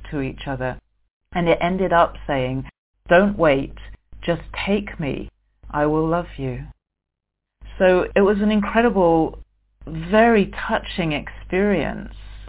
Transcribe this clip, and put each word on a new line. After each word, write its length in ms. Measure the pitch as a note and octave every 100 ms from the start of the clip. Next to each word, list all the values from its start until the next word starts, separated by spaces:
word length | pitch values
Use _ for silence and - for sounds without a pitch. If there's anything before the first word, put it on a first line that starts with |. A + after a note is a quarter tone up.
| -
to 100 | D3+
each 260 | C3+ - C#3+
other. 300 | C3 B2+ B2+ - _ _ _ _
And 140 | F3+ E3+
it 100 | -
ended 320 | F3 F#3 F3+
up 240 | E3+ E3 - -
saying, 400 | C#3 B2+ C3 C3+ - _ _ -
"Don't 300 | F3 G3+ G3+
wait, 380 | D#3+ C3+ C#3 - - - _ -
just 200 | - E3 -
take 460 | - - G#3 G3+ -
me, 280 | D3 C3 - - _ _ -
I 160 | D3 D3+
will 200 | D#3 D#3+
love 220 | E3+ E3+ -
you." 280 | C3+ B2 D3+ - _ _ _ _ _ _ _ _ - -
So 280 | F#3 F3+ -
it 60 | G3+
was 180 | G3+ G3+
an 100 | G#3
incredible, 840 | G#3+ G3+ A3+ A#3 G3 E3+ E3 D#3 - - _ _ _ -
very 600 | D#3+ E3 G#3+ A#3 A3 G3
touching 680 | - - A3+ - - E3
experience. 1000 | D3 - - - F#3 G#3 F#3 - - - - - -